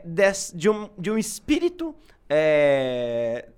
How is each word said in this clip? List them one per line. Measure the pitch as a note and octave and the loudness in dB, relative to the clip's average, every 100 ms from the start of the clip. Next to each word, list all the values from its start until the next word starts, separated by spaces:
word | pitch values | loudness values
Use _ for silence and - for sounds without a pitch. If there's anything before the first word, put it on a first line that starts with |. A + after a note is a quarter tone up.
| E3+ | -6
des-, | E3 G3 G3 - F3 | 2 2 2 -8 -2
de | F3+ | 0
um, | G#3 G#3 - | 0 -4 -10
de | F3+ | -4
um | A3 | -2
espírito, | - - - D4+ F4 F4 E4 - _ - _ | -4 -8 -2 0 0 -4 -10 -12 _ -20 _
é, | D3+ D#3 D3+ D3 C#3 C3 B2 A#2+ A#2 A#2 A#2 - | 2 4 4 4 2 0 -2 -2 -2 -2 -4 -10